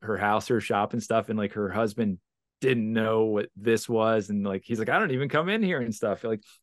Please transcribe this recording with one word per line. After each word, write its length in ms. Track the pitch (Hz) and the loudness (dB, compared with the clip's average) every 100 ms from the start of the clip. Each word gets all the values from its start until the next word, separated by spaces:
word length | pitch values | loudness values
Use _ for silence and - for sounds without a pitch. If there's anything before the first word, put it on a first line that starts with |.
her 160 | 110 98 | -4 0
house, 300 | 104 107 - | 2 2 2
her 120 | 117 | 0
shop 340 | - 104 104 | 2 0 0
and 80 | 120 | -2
stuff. 260 | - 113 107 | 0 0 0
And, 80 | 107 | -2
like, 160 | 101 | -2
her 160 | 107 98 | -2 -2
husband 480 | 101 113 110 107 92 _ _ _ _ | 0 -2 0 -2 -4 _ _ _ _
didn't 300 | 131 120 110 | 0 0 0
know 340 | 113 110 110 110 | 0 2 2 2
what 240 | 104 - 95 | 0 -2 -4
this 320 | 110 110 - | 0 0 2
was. 420 | 113 110 110 98 | 0 2 2 0
And, 120 | 104 | -2
like, 200 | 101 95 - | -2 -4 -4
he's 140 | 117 | -4
like, 100 | 110 | 0
"I 80 | 170 | 0
don't 140 | 202 | 2
even 180 | 131 143 | 0 0
come 200 | 151 175 | 0 0
in 120 | 220 | 0
here," 200 | 190 151 | 0 0
and 120 | 117 | -2
stuff. 300 | 107 110 95 | -2 -2 -2
Like, 180 | 117 107 - - | -4 -6 -8 -20